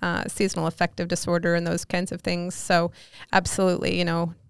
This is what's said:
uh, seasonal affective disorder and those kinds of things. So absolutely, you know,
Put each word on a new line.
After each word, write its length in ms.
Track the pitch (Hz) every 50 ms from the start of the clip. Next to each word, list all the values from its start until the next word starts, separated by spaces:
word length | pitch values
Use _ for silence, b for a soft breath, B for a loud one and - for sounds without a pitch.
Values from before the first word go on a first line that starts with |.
uh, 220 | - 175 170 - - -
seasonal 380 | - - 202 185 - 170 160
affective 400 | 165 - - 175 170 - - 170 170
disorder 460 | 180 - - - 175 170 170 170 170
and 100 | 170 170
those 160 | 170 175 170 -
kinds 260 | - - 175 185 - -
of 80 | 175
things. 340 | - 185 175 175 175 180 -
So 360 | - - - 180 170 170 170 B B B B B B B B -
absolutely, 640 | 190 180 - - - 190 185 175 - - 185 190
you 80 | 175 175
know, 280 | 170 165 170 170 165 170 - _